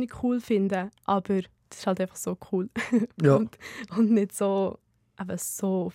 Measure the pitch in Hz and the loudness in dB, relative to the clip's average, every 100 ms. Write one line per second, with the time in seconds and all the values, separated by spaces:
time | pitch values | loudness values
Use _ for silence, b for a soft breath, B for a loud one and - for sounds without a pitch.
0 | 247 - 247 247 - 214 196 190 190 _ | -2 -2 0 0 2 2 2 0 -4 _
1 | - 196 185 196 185 _ - - - 185 | -2 0 2 -2 -2 _ -20 -8 -2 -2
2 | 185 - - 180 - 185 190 - - 240 | -2 -6 -8 -8 -4 -2 -2 -6 0 0
3 | 220 - 151 139 220 - B B B 185 | 0 2 6 6 4 -8 B B B 2
4 | 220 220 196 - 202 196 190 - _ _ | 4 4 2 -2 -2 0 -2 -6 _ _
5 | _ - 185 180 - - 196 185 175 | _ -12 -8 -8 -8 -6 -2 -2 -4